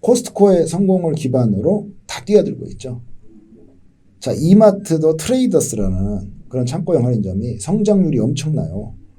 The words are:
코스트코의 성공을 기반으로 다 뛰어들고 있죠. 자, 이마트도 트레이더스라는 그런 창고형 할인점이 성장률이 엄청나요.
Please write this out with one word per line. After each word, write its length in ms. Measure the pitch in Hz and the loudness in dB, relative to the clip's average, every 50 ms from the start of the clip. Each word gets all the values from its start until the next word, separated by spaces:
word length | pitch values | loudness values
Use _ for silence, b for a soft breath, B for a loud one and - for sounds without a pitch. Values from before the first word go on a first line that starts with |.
코스트코의 640 | - - 247 254 247 - - - 196 202 185 175 160 | 2 2 2 2 0 -6 0 2 4 4 6 4 2
성공을 480 | 160 165 175 202 185 190 180 175 165 147 | 0 0 0 2 2 2 2 0 -2 -4
기반으로 760 | - - 131 127 131 120 110 101 95 110 156 196 - - - - - _ | -2 -4 -2 0 0 2 2 0 0 0 0 0 -2 -4 -8 -18 -20 _
다 180 | - - - - | -14 -14 -14 -6
뛰어들고 420 | - 208 208 170 156 - 127 127 - - | 2 2 2 2 2 -6 -10 -12 -14 -14
있죠. 280 | - - 131 123 123 - - - - - - - - - _ - - - - _ _ - - _ _ _ _ _ _ | -14 -12 -12 -12 -12 -14 -16 -18 -18 -18 -20 -20 -20 -20 _ -20 -20 -20 -20 _ _ -20 -20 _ _ _ _ _ _
자, 140 | - 131 110 | -6 -6 -4
이마트도 840 | - 147 165 190 214 220 208 196 196 202 - 165 156 151 160 160 | -2 4 6 6 8 8 6 6 4 -4 -4 -2 0 2 0 0
트레이더스라는 1160 | 160 - - 254 262 254 254 190 151 - - - 107 101 95 92 92 95 101 104 98 92 - - - - - | 0 -2 -2 0 0 0 2 2 0 0 0 -4 -2 -2 -2 -2 -2 -2 -4 -4 -6 -8 -12 -16 -18 -20 -8
그런 180 | - 131 123 | -6 -4 -4
창고형 400 | 120 131 180 175 170 175 120 117 | -4 -4 -6 -2 0 2 2 2
할인점이 540 | 127 123 110 98 95 90 98 110 123 110 101 | 2 0 -2 -2 -4 -4 -4 -4 -6 -8 -8
성장률이 580 | - - 185 220 208 196 214 196 185 156 151 - | -6 -4 -2 0 2 2 2 2 2 2 0 0
엄청나요. 760 | 107 123 - - - 156 151 110 80 78 87 101 107 107 - - - - _ | 0 0 -2 -4 -4 -4 -4 -4 -4 -6 -8 -10 -10 -12 -14 -18 -20 -20 _